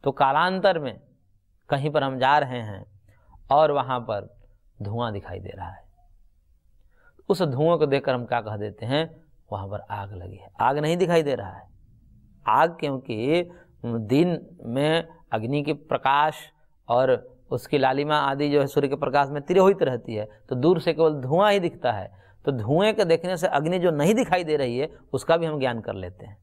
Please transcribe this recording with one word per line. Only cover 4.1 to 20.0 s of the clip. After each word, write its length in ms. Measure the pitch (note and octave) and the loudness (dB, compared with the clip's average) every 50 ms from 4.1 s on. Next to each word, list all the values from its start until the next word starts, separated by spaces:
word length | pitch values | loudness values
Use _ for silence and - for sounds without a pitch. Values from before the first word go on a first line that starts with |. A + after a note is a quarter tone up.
| A2 G2+ G2 - - - - _ _ _ _ _ _ - | -6 -6 -8 -12 -20 -20 -20 _ _ _ _ _ _ -12
धुआं 340 | G#2 G2 G#2+ A#2 A#2+ A#2 | -10 -8 -4 -4 -4 -4
दिखाई 280 | G#2 G2+ - - F2+ F#2+ | -6 -8 -10 -12 -14 -14
दे 100 | F#2 F#2+ | -14 -14
रहा 180 | - F#2+ F#2 F#2 | -14 -12 -14 -14
है, 160 | F#2+ - - _ _ _ _ _ _ _ _ _ _ _ _ _ _ _ _ _ _ _ _ _ _ _ _ - _ - _ - | -14 -18 -20 _ _ _ _ _ _ _ _ _ _ _ _ _ _ _ _ _ _ _ _ _ _ _ _ -20 _ -20 _ -4
उस 140 | G3 E3 | 0 0
धुआं 340 | F#3 D3+ B2+ B2+ D3+ E3 E3+ D#3 | 0 -2 0 0 2 2 4 2
को 80 | D#3 | 2
देखकर 280 | C#3+ C3+ C#3 C3+ C#3 B2+ | 2 2 0 0 -2 -2
हम 100 | B2 A#2+ | -2 -2
क्या 160 | - B2 A#2+ | -4 -4 -4
कह 160 | G#2+ G#2+ G#2+ | -4 -6 -8
देते 300 | G#2 G#2 G#2+ F#2+ - A2 | -6 -8 -8 -10 -10 -6
हैं? 180 | A2 C3+ D3+ D#3+ E3 E3 - _ _ _ _ _ _ | -2 -2 -2 -2 -4 -8 -20 _ _ _ _ _ _
वहाँ 160 | G#2+ F#2+ G2 G2 | -10 -10 -8 -10
पर 120 | G2+ G#2 - - | -10 -12 -10 -10
आग 220 | A2+ G2+ G2 G2 | -10 -10 -10 -12
लगी 240 | G2 F2+ F2 F#2+ - | -14 -14 -14 -14 -16
है। 140 | - - - _ - | -18 -20 -20 _ 0
आग 180 | G#2 B2 C#3 D3 | 2 2 2 2
नहीं 180 | D3+ D#3 E3+ | 0 0 0
दिखाई 260 | F3 F#3 E3 F3 E3 | 0 2 2 2 2
दे 120 | D#3 C#3+ C3 | 2 0 -4
रहा 160 | - G2+ F#2+ | -4 -6 -12
है, 180 | - - - - - - - _ _ _ _ _ - - _ _ _ _ - | -14 -18 -20 -20 -20 -20 -20 _ _ _ _ _ -20 -20 _ _ _ _ 0
आग 300 | - A2+ C3 D#3+ F3 E3+ - | 2 4 6 4 4 2 -4
क्योंकि 680 | - C#3+ C3+ C3 C3 - A2+ G#2+ A#2 C#3 D#3+ F3 F3 F3 F3 - - _ _ _ - | -4 -4 -4 -6 -6 -6 -6 -2 0 2 2 2 0 -2 -10 -20 -20 _ _ _ -6
दिन 540 | A#2+ A#2 A#2 A2 G#2 B2+ C#3+ E3+ F3+ G#3+ - - - - - - | -4 -4 -4 0 2 4 4 4 4 0 -4 -6 -14 -20 -14 -10
में 440 | A#2 A#2 C3+ D3 D3+ D#3+ E3 E3 - - - - _ | -6 -2 0 0 2 2 0 -2 -6 -16 -20 -8 _
अग्नि 300 | - A2 A2 A#2 C#3+ D3 | -6 -4 -2 -2 -2 -2
के 100 | C#3+ D3 | -2 -2
प्रकाश 640 | D#3 D3 - - - B2+ - C3+ C#3 C#3+ D3+ D#3 D3+ - - - _ _ _ _ _ _ _ - | -6 -6 -4 -4 -4 -2 0 2 2 2 2 0 -2 -6 -18 -20 _ _ _ _ _ _ _ 0
और 220 | A#2 B2 C3 C3 B2+ A#2 - - - _ _ - | 0 2 4 2 2 0 -2 -16 -20 _ _ -8
उसकी 280 | C3 A#2+ - - - C#3 | -8 -8 -4 -2 0 0
लालिमा 380 | C3 C3 C3 C#3 C#3+ D3+ D3+ D3+ | 2 2 0 0 0 0 0 0
आदि 300 | C#3+ C#3 C#3 C#3 D3 D3 | 0 0 -2 0 0 2
जो 100 | C#3+ D3 | 2 2
है 60 | C#3 | 2
सूर्य 220 | C#3 - D3 C#3 C3 | 2 0 0 0 0
के 80 | C#3 | -2
प्रकाश 320 | C#3 D3 C#3+ B2+ C#3+ C#3+ C3+ | -2 -4 0 2 2 0 0
में 140 | D3 D3 | -2 -8
तिरोहित 400 | C#3 - F#3 F#3+ F#3 G3 G3 G3 | -4 2 4 6 6 6 4 4
रहती 320 | F3 C#3 B2+ A2+ | 0 -2 -2 -4